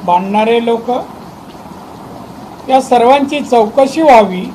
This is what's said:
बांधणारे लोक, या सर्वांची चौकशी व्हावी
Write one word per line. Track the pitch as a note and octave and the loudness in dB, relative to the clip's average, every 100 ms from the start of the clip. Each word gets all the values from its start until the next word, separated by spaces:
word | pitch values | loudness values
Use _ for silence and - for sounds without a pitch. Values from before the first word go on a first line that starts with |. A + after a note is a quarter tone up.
बांधणारे | F#3 F3 G3 G#3 A3 A#3 | 0 -2 0 -2 0 0
लोक, | A#3 A#3 A#3 B3 - - - - - - - - - - - - - - - - - | 0 -4 -4 -6 -6 -18 -20 -20 -20 -20 -20 -20 -20 -20 -18 -18 -18 -18 -18 -18 -2
या | C4 | -2
सर्वांची | B3+ B3 A#3 C#4 C#4 D4 | 2 2 4 2 2 -4
चौकशी | - B3 G#3+ B3 C4+ D#4 | 0 0 2 2 0 2
व्हावी | D#4+ A#3 G3 F3+ A#3 | 6 6 6 -2 -10